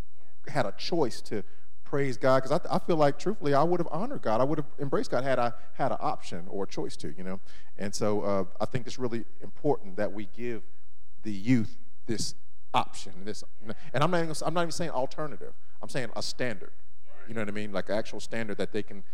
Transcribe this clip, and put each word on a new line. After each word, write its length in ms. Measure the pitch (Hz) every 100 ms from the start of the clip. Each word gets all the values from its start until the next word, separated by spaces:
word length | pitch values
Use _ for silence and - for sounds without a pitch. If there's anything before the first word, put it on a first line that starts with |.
| - - - - -
had 180 | 147 104
a 60 |
choice 480 | - - 170 127 -
to 220 | - 107 - - - -
praise 340 | - 143 139 110
God, 260 | 135 131
'cause 80 | 131
I, 240 | 151 - 180
I 40 |
feel 160 | - 165
like, 200 | 143 139
truthfully, 340 | 180 220 143
I 100 | 139
would 160 | 165 175
have 80 | 170
honored 300 | 156 226 -
God. 200 | 117 110
I 20 |
would 140 | 135 156
have 80 | 143 -
embraced 300 | 143 165 262
God 120 | 180
had 160 | 135 127
I 140 | 120 - -
had 180 | - 135
an 60 | 107
option 460 | 143 - - 92 90
or 140 | 101
a 40 | 95
choice 280 | - 151 -
to, 160 | 78 82
you 60 |
know. 160 | 92 95 - - - -
And 160 | 101
so, 280 | 98 107 104
uh, 220 | 101 98 90 -
I 40 | 107
think 220 | 127 117
it's 120 | -
really 260 | 123 117 - -
important 560 | - - 147 127 101 95
that 140 | 101
we 160 | 101 104 -
give 260 | 120 110 - - - - - -
the 80 | 110
youth 460 | 101 107 127 104 - - - -
this 300 | 107 - - - - -
option. 400 | 120 - - - 90 101
This, 180 | 101 - - 107 110 156
and 100 | 120
I'm 80 | 160
not 120 | 180
even, 120 | 165 151
I'm 100 | -
not 80 | 170
even 100 | 170
saying 200 | 147 170
alternative. 640 | 127 131 - 151 107 62 - - -
I'm 80 | 110
saying 200 | 143 117 107
a 60 |
standard. 480 | - - 127 101 - - - - - - -
You 60 |
know 80 | 113
what 60 | 104
I 60 |
mean? 180 | 104 104
Like, 180 | 95 90
an 60 | 101
actual 240 | 110 110
standard 380 | - 117 110 98
that 140 | 95
they 120 | 107
can 200 | - 101 -